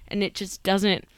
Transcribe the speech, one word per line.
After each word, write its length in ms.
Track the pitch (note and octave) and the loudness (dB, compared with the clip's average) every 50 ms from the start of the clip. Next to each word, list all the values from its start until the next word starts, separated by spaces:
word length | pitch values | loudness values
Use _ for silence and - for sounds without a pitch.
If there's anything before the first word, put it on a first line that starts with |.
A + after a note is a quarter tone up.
| - - | -14 -6
and 140 | - G3+ | -4 -2
it 120 | G3 - - | -2 -2 -4
just 280 | - G3+ F#3 - - | -8 -10 -10 -10 -6
doesn't 420 | - F#3+ F#3+ G3 G3+ G#3 F#3 - - _ _ | 0 2 2 4 4 2 2 0 -2 _ _